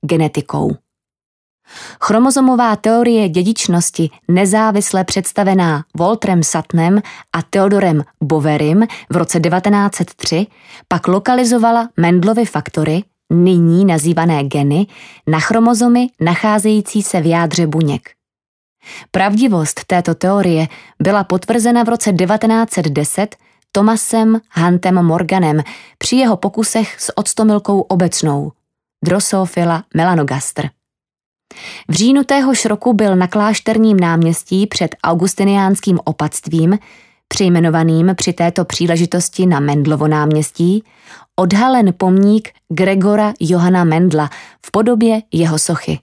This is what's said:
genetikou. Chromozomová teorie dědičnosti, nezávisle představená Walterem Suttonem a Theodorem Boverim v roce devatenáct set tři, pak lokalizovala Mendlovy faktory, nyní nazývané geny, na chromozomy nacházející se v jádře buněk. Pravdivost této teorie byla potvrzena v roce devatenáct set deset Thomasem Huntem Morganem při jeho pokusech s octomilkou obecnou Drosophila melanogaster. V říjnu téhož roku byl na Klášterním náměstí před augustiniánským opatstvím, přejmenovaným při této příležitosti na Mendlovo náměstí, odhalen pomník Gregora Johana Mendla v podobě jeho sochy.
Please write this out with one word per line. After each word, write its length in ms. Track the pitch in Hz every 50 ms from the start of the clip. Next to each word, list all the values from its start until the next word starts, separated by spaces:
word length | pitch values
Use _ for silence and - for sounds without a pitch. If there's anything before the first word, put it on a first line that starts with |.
| -
genetikou. 680 | 151 170 160 160 151 151 156 143 - - 147 147 147 151 - _ _ _ _ _ _ _ _ _ _ _ _ _ _ _ _ _ _ - - - - - _
Chromozomová 760 | - - 202 220 247 269 262 269 262 254 254 240 247 233 214
teorie 520 | 202 - 220 226 233 240 240 233 220 214 185
dědičnosti, 800 | 156 180 180 202 226 - - - 180 170 165 - - - 170 151 - - _ -
nezávisle 760 | 170 185 202 190 196 220 220 220 208 202 202 - - 190 185
představená 800 | 185 - 190 180 - - - 202 185 196 190 180 170 156 143 160 _ _
Walterem 460 | 160 170 185 226 220 - 208 185 175 160
Suttonem 600 | - - 165 156 _ - 170 170 170 190 208 208 - - - - _ -
a 100 | 165 165
Theodorem 600 | _ - 196 196 202 208 202 196 180 156 151 139 _ _ _ 156
Boverim 640 | 139 156 156 143 156 151 147 151 151 160 202 226 220 - - - _
v 60 | 160
roce 240 | 175 165 - - 175
devatenáct 560 | 160 170 170 185 185 208 202 202 202 202 196
set 180 | - 180 - -
tři, 320 | _ - - 165 165 208 - _ _ _ - - - _ _
pak 200 | 180 170 - -
lokalizovala 800 | 180 202 202 - 254 247 254 233 240 240 220 233 226 233 226 240 _
Mendlovy 480 | - 170 175 180 180 170 208 220 226 233
faktory, 600 | - - 156 - - - - 156 151 156 175 208 _ _ _ _ _ 160
nyní 520 | 170 175 185 185 175 170 165 165 180 196
nazývané 600 | 196 170 156 143 165 170 165 165 170 160 147 139
geny, 420 | 139 135 147 143 143 143 165 202 202 - - - - - - _
na 140 | - 156 156
chromozomy 640 | 156 - 214 226 226 233 240 214 240 247 240 240 247 247 _ _
nacházející 840 | 160 170 175 165 - 214 214 214 214 220 214 214 208 - - 214 202
se 180 | - - 185
v 60 | 156
jádře 400 | 165 165 170 170 160 - - 170
buněk. 440 | 156 147 160 165 147 139 117 _ - - _ _ _ _ _ _ _ _ _ _ _ _ _ _ - - - - _
Pravdivost 680 | - 185 190 202 202 214 254 262 202 170 156 147 - - -
této 280 | _ 180 180 175 - 165
teorie 540 | - - 185 196 202 196 180 170 156 160 156 - - - - _ _ 156
byla 220 | 180 202 208 190
potvrzena 580 | - 185 - - - 226 240 220 240 233 240 233
v 60 | 220
roce 240 | 233 233 - 220 190
devatenáct 600 | 165 185 180 214 214 - 226 226 226 226 220 -
set 140 | - 165
deset 500 | 156 143 147 147 - - - 202 208 - _ _ _ _ _ _ _ _
Thomasem 680 | 202 202 220 226 220 - - - 226 220 220 220 226 _ _ -
Huntem 520 | 165 165 180 175 175 180 185 180 185 175
Morganem 580 | 170 160 175 185 160 190 190 180 156 151 156 147 - - - - - _ _
při 180 | - - -
jeho 200 | 254 262 233 214
pokusech 640 | 180 - 202 196 - 220 - - 226 220 - - -
s 180 | - - - -
octomilkou 640 | 208 - - - 220 220 214 208 202 - 202 196
obecnou 720 | - - 196 175 185 165 - - - 156 143 143 143 151 - _ _ _ _ _ _ _ _ _ -
Drosophila 800 | 165 180 202 202 - - 190 190 180 - 180 170 170 165 160 - _ _
melanogaster. 760 | 160 165 180 180 160 143 139 131 139 - - - - 135 139 _ _ _ _ _ _ _ _ _ _ _ _ _ _ _ _ - - - - - - - -
V 60 | 160
říjnu 300 | 156 208 240 269 277 277
téhož 400 | - 277 277 269 269 262 - -
roku 280 | 226 208 208 - 247 226
byl 240 | 196 220 202 190
na 100 | 185 185
Klášterním 760 | 180 - 214 208 214 214 - - - 220 220 220 220 208 190
náměstí 640 | 175 170 165 165 170 165 170 - - - 185 190 202
před 300 | 208 - - 180 160 - _ -
augustiniánským 920 | 165 170 170 170 196 - - 196 196 196 196 190 190 196 185 - 202 185 170 -
opatstvím, 760 | - 160 _ 151 151 - - - - 156 165 160 170 202 214 - - - - _ _ _ _ _ _
přejmenovaným 840 | - - 202 180 175 170 165 165 156 165 160 165 160 160 170 185 190
při 160 | 180 - - 170
této 320 | - 170 170 175 - 175
příležitosti 840 | - - - 170 170 165 165 175 170 - 180 175 - - - 185
na 140 | 185 175 143
Mendlovo 480 | 143 143 143 151 143 156 156 139 151 151
náměstí, 760 | 156 151 151 151 156 151 156 - - - 170 175 190 214 220 _ _ _ _ - - - - _ _
odhalen 580 | - 190 180 196 202 240 262 262 254 220 190 175
pomník 520 | - 196 185 185 190 196 202 214 220 214 - _ _ _ _
Gregora 640 | 165 156 185 190 196 190 180 208 208 208 214 208 214 -
Johana 440 | 170 156 180 175 170 180 180 180 175
Mendla 460 | 165 156 165 180 185 156 156 151 147 - - - - - _ _
v 40 | - -
podobě 500 | 202 220 240 247 214 233 226 220 220 220 _ -
jeho 260 | 160 165 165 156 156
sochy. 420 | - - 170 156 - - 156 139